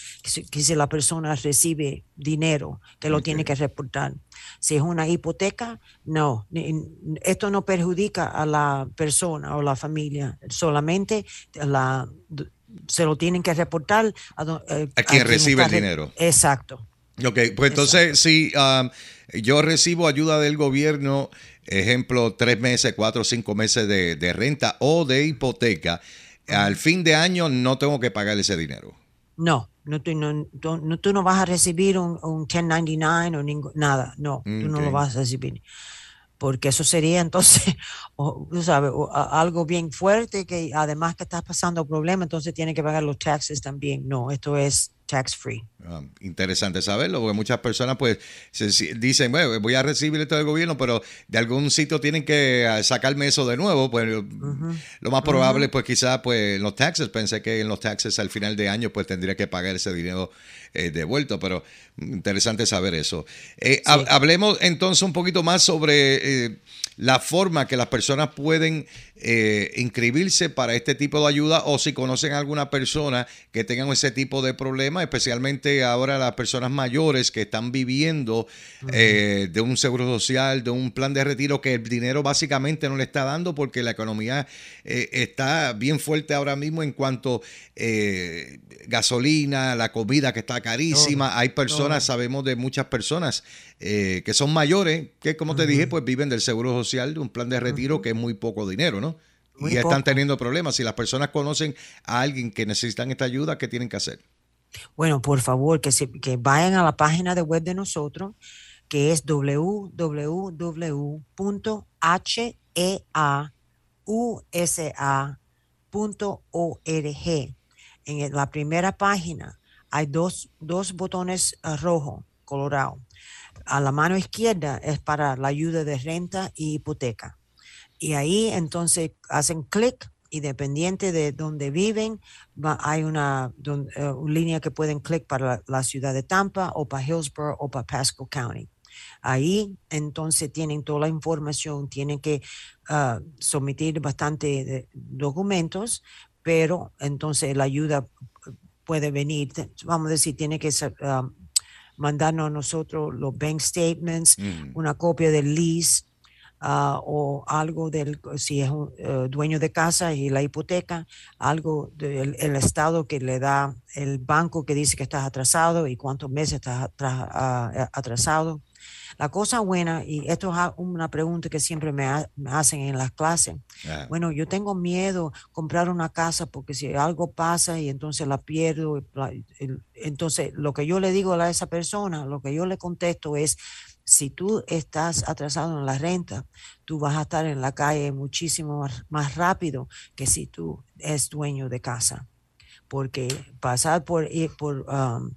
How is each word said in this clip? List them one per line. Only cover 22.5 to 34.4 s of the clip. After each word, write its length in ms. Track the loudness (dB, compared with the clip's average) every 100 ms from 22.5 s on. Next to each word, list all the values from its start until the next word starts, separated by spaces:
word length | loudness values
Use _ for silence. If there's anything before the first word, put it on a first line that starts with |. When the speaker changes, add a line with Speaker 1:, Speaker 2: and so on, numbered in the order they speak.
| 4
Speaker 2:
meses, 340 | 2 2 2 2
cuatro 260 | 0 2
o 40 | 0
cinco 300 | -2 -2 0
meses 320 | 2 2 4
de, 280 | 2 2 0
de 180 | 0
renta 440 | 0 -2 0 -2 2
o 240 | 4 4 4
de 200 | 2 2
hipoteca, 760 | 0 -2 2 2 2 -2 -4 -8 -20 -20 -16 0
Speaker 1:
Ujú. 100 | 2
Speaker 2:
al 180 | 4 4
fin 280 | 2 4
de 120 | 6 6
año 340 | 4 2 2
no 280 | 2 2 2
tengo 200 | 2 2
que 120 | 0
pagar 260 | 0 0 2
ese 180 | 2 0
dinero. 380 | -2 -8 -14 -20 _ _ _ -2
Speaker 1:
No, 340 | 2 2 0 _ -6
no, 160 | -6
tú 120 | -2 -2
no, 300 | -2 -2 -6 -8
tú, 180 | -6 -4
no, 220 | -2 0
tú 140 | 2
no 100 | 4
vas 160 | 4 4
a 60 | 4
recibir 520 | 4 2 4 4 4
un, 220 | 0 -2
un 260 | -4 -4 0
ten 200 | 0 2
ninety-nine 680 | 2 2 2 2 2 2 -2
o 40 |
ningú-, 280 | -2 -4 -4 0
nada, 380 | 2 2 0 -6
no, 260 | -4 -4